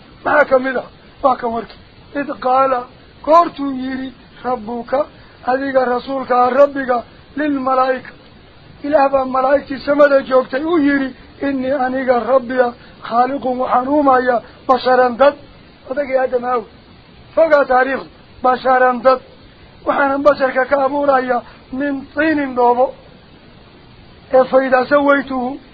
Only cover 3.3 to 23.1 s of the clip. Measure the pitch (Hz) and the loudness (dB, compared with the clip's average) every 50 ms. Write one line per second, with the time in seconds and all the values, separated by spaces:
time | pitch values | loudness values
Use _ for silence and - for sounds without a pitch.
3.3 | 311 339 349 339 - - 277 277 269 254 254 262 262 262 262 262 262 - - - | 4 4 4 2 -2 -8 -8 -8 -6 -8 -8 -8 -8 -8 -10 -12 -14 -18 -20 -20
4.3 | - - - 247 254 240 208 208 240 240 233 - - 269 302 - - - - - | -20 -12 -6 -6 -6 -6 -6 -10 -10 -10 -6 -4 -2 -2 -2 -4 -6 -18 -20 -20
5.3 | - - - - 254 269 269 277 262 262 254 240 247 247 240 254 269 269 254 - | -20 -12 -4 -2 -2 -2 -2 -2 0 0 0 0 -2 -4 -4 -6 -6 -8 -4 -2
6.3 | 254 247 247 247 240 262 285 285 277 269 269 247 254 240 220 - - - - - | 0 2 2 2 4 4 4 2 2 -4 -4 -2 -4 -4 -4 -8 -18 -20 -20 -16
7.3 | - 269 302 302 285 269 254 262 262 262 262 262 262 254 - - - - - - | -8 -6 -4 -2 -2 -2 -2 -2 0 0 0 0 -2 -4 -6 -14 -20 -20 -20 -20
8.3 | - - - - - - - - - - - 285 294 302 269 277 277 269 262 262 | -20 -20 -20 -20 -20 -20 -20 -20 -20 -12 -8 -6 -2 0 0 0 0 -2 -4 -2
9.3 | 254 262 254 262 285 285 285 - 277 247 - 285 285 285 294 285 285 269 262 214 | -4 -2 0 0 0 -2 -2 -6 -12 -10 -4 -4 2 2 2 4 4 0 0 2
10.3 | 262 254 254 - - 262 302 320 349 339 277 285 285 277 269 262 240 - - - | 0 0 0 0 -4 -6 -4 -2 -2 0 2 2 0 0 -2 -4 -8 -14 -20 -20
11.3 | - - - 277 277 262 254 262 277 294 254 254 254 262 262 247 254 240 220 214 | -14 -8 -6 -6 -4 -4 -4 -4 -4 -2 -2 -4 -4 -4 -2 0 0 0 0 2
12.3 | 262 269 247 226 262 254 254 156 - - - - - - - - 226 233 247 254 | 0 0 0 0 0 0 0 0 0 -8 -18 -20 -20 -18 -12 -4 0 0 0 0
13.3 | 277 285 208 262 254 247 254 - 202 240 254 262 285 302 285 277 262 254 254 254 | 0 -4 -4 -4 -2 -2 -2 0 0 0 0 2 0 2 4 4 4 4 2 2
14.3 | 247 226 - - - - - - 262 247 - 254 254 247 254 247 240 202 262 285 | 0 -2 -2 -6 -16 -18 -2 0 0 0 2 2 4 4 4 2 2 4 4 2
15.3 | 285 - - - - - - - - - - - 262 277 294 254 262 262 262 254 | 2 0 -10 -20 -20 -20 -20 -20 -20 -20 -14 -10 -6 -6 -6 -2 -2 -2 -2 0
16.3 | 254 247 240 247 254 240 208 - - - - - - - - - - - - - | -2 -4 -2 -2 -4 -4 -4 -8 -16 -20 -20 -20 -20 -20 -20 -20 -20 -20 -20 -6
17.3 | - 294 320 320 311 285 277 - 254 254 262 269 269 226 220 - - - - - | 0 2 4 4 4 4 4 4 2 2 2 2 -2 -6 -8 -12 -18 -20 -20 -20
18.3 | - - - 254 254 240 - 254 262 254 254 254 247 240 214 262 262 254 - - | -20 -4 0 0 0 0 0 0 2 4 4 2 2 2 2 2 2 2 -2 -12
19.3 | - - - - - - - - - - - 320 262 - 285 277 277 277 285 302 | -20 -20 -20 -20 -20 -20 -20 -20 -20 -12 -6 -4 -2 0 0 0 0 2 2 2
20.3 | 277 277 277 262 254 262 254 254 277 277 269 269 285 285 285 285 269 262 254 254 | 2 2 0 -2 0 -2 0 0 0 0 0 0 -2 0 0 2 2 2 0 0
21.3 | 240 240 220 - - - - - - 254 277 285 277 269 269 - - 285 302 320 | -2 -4 -4 -8 -18 -20 -18 -12 -8 -6 -4 -4 -4 -6 -8 -10 -6 -2 0 0
22.3 | 311 294 285 269 254 240 247 240 247 247 254 - - - - - | 0 -2 -2 -4 -2 0 2 2 4 2 0 -2 -2 -10 -20 -20